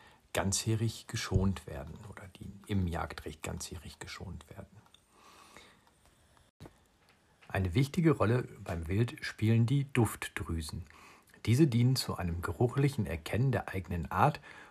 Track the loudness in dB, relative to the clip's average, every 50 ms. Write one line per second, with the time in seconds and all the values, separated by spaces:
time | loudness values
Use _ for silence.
0 | -20 -20 -20 _ _ _ -4 -2 0 0 0 0 0 -2 0 0 0 -2 -4 -6
1 | -10 -10 -8 -8 -4 0 2 2 4 2 0 -2 -6 -10 -10 -10 -10 -10 -14 -16
2 | -16 -18 -16 -16 -18 -18 -18 -16 -16 -16 -16 -16 -8 -2 0 0 0 0 -2 -4
3 | -4 -6 -8 -10 -10 -12 -12 -10 -10 -8 -8 -8 -10 -10 -12 -12 -14 -14 -16 -16
4 | -14 -14 -14 -12 -12 -12 -12 -12 -14 -16 -16 -16 -16 -18 -20 -20 -20 _ -20 _
5 | _ _ _ _ -20 -20 -20 -20 -20 -20 -20 -20 -20 -20 -20 _ _ _ _ _
6 | _ _ _ _ _ _ _ _ _ _ _ _ -20 -20 -20 _ _ _ _ _
7 | _ _ _ _ _ _ _ _ -12 -4 -2 0 0 2 2 2 0 2 0 2
8 | 4 4 4 6 4 4 4 2 0 -4 -10 -12 -8 -6 -6 -4 -2 0 0 2
9 | 2 0 -2 -6 -10 -10 -4 0 2 4 6 6 4 4 4 2 0 0 2 2
10 | 2 2 2 -4 -10 -10 -8 -8 -6 -4 -4 -4 -4 -6 -10 -12 -12 -14 -18 -20
11 | -20 -20 -20 -20 _ _ -20 -4 0 2 6 6 6 6 6 6 4 4 4 2
12 | 0 -2 -4 -4 -2 -4 -4 -4 -4 -6 0 2 2 2 4 2 2 2 2 0
13 | -2 -2 -4 -6 -4 -2 0 2 2 2 2 0 -2 -4 -6 -6 -6 -4 -4 -4
14 | -4 -2 2 4 4 4 4 0 -6 -18 -20 -20 -20 -20